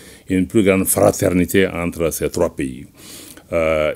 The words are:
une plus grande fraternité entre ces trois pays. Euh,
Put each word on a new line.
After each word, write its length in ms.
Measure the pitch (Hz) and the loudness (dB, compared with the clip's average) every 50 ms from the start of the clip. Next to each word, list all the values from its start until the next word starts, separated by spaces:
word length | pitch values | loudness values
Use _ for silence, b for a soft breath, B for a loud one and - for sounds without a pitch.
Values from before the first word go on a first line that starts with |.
| B B B B B B | B B B B B B
une 180 | 95 92 90 | 0 0 0
plus 160 | 85 - 113 95 | 2 2 2 4
grande 220 | 98 95 95 92 | 4 4 2 2
fraternité 840 | - - 98 101 101 - - 104 92 90 90 87 85 - 98 95 | 0 2 4 4 4 4 2 0 0 2 2 0 2 2 2 2
entre 460 | 90 - 85 87 85 82 82 85 78 76 | 2 0 -4 -6 -6 -4 -2 -2 -2 -2
ces 160 | - 82 73 | -2 -4 -4
trois 260 | - 85 85 78 - | -2 -2 -2 -2 -2
pays. 320 | - 71 65 64 67 73 - _ B B B B B B B B B B B 87 | -4 -8 -8 -8 -12 -16 -18 _ B B B B B B B B B B B -2
Euh, 400 | 85 80 80 80 76 76 76 - | 0 0 0 0 0 0 -2 -2